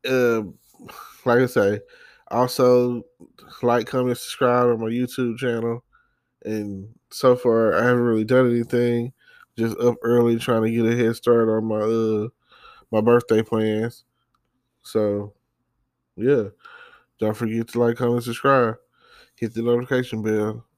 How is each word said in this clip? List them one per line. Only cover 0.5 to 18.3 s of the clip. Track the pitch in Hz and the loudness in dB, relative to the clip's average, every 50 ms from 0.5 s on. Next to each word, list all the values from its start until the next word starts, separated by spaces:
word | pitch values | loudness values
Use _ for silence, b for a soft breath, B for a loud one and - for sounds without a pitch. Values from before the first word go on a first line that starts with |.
| - _ _ _ _ _ - - B B B B B B B | -14 _ _ _ _ _ -20 -20 B B B B B B B
like | 123 120 123 | 2 4 4
I | 131 | 4
say, | 120 - 117 101 98 104 104 - b b b b b b b b - | 2 2 2 2 2 0 -2 -8 b b b b b b b b -6
also | - 117 127 123 - - 127 123 123 123 123 123 123 117 - _ _ _ - _ _ _ - - - - | -2 0 0 0 0 2 4 4 4 4 2 0 -2 -6 -10 _ _ _ -20 _ _ _ -20 -20 -14 -4
like, | - 120 120 120 113 | -2 0 0 0 -2
comment, | - - 127 127 127 123 | -2 -4 -2 -2 -2 -4
subscribe | - - - - - 135 123 123 123 123 120 | -4 -8 -14 -4 0 0 2 2 2 2 2
on | 117 110 | 0 0
my | 113 | -4
YouTube | 113 117 123 123 120 - - 127 120 113 | -6 -4 -4 -4 -4 -4 -4 -4 -4 -4
channel. | 120 135 123 117 117 113 117 117 117 _ _ _ _ _ _ _ _ _ _ _ _ - | -4 -4 -4 -4 -4 -4 -6 -6 -8 _ _ _ _ _ _ _ _ _ _ _ _ -10
And | 107 107 107 104 101 98 95 95 110 - _ _ _ | -8 -6 -6 -6 -8 -10 -12 -14 -18 -20 _ _ _
so | - - - 127 123 | -10 0 2 2 2
far, | 123 - 123 113 113 113 110 - | 4 2 2 2 4 2 2 2
I | 95 117 | 2 2
haven't | 123 123 123 120 | 2 2 2 2
really | 120 113 110 110 | 0 0 0 0
done | 110 127 127 131 120 | 2 2 4 4 2
anything. | 120 120 117 117 - 120 120 120 120 120 117 123 _ b b b b b b b _ | 2 -2 -2 -2 -2 0 0 0 -2 -2 -4 -8 _ b b b b b b b _
Just | - 113 113 104 | -4 -4 -4 -2
up | - 120 120 117 - - | 0 0 0 0 0 -2
early | 113 120 120 117 117 117 113 | 2 2 2 4 2 0 -2
trying | - - 120 113 113 | -2 -2 0 0 0
to | 113 | 0
get | 117 117 113 | 0 0 0
a | 113 117 | 0 0
head | 120 117 113 117 | 0 0 0 -2
start | - - 127 120 117 113 110 | -2 0 2 2 4 4 2
on | 110 110 107 | 0 -2 -2
my, | 110 107 107 | -4 -4 -2
uh, | 107 110 113 113 113 110 110 104 104 120 _ B B B B B B B B B B _ | -2 -2 0 0 0 -2 -2 -4 -6 -8 _ B B B B B B B B B B _
my | 113 110 | -2 0
birthday | 110 120 120 120 120 - 113 110 110 | 4 4 4 4 4 2 0 0 2
plans. | - 117 110 110 110 107 107 113 120 - - _ _ _ _ _ _ _ _ _ _ _ _ _ _ _ _ _ | 0 -2 0 0 0 0 -2 -4 -6 -8 -14 _ _ _ _ _ _ _ _ _ _ _ _ _ _ _ _ _
So, | - - 113 107 104 101 104 104 101 _ _ _ _ _ _ _ _ _ _ _ _ _ _ _ _ _ | -4 -2 0 0 0 -2 -4 -6 -10 _ _ _ _ _ _ _ _ _ _ _ _ _ _ _ _ _
yeah. | 90 107 131 143 123 104 95 _ B B B B B B B B B B B _ _ | -4 0 0 0 0 0 -6 _ B B B B B B B B B B B _ _
Don't | 107 107 110 | -4 -4 -2
forget | - 120 110 110 113 113 - | -4 -4 -4 -4 -4 -6 -4
to | - 120 | -2 0
like, | 120 117 120 | 0 0 0
comment, | - 127 120 120 120 117 | 0 -2 0 0 -2 -4
subscribe. | 120 | -6